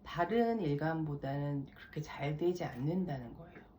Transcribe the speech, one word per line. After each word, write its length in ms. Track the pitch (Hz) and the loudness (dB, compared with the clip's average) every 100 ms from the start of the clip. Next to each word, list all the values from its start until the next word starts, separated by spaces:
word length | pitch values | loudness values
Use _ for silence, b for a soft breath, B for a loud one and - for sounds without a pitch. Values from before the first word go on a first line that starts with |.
다른 560 | - 151 175 226 233 233 | -6 0 2 4 4 4
일간보다는 1080 | 165 143 156 160 156 143 135 143 143 143 139 - | 2 2 2 2 0 -2 -2 0 0 0 -4 -10
그렇게 260 | - - | -10 -8
잘 360 | 151 - 143 151 | -8 -4 -2 2
되지 260 | 175 180 | 2 2
않는다는 720 | 151 123 139 180 175 139 120 - | -2 -2 0 2 2 -2 -6 -12
거예요. 200 | 165 - - | -16 -18 -20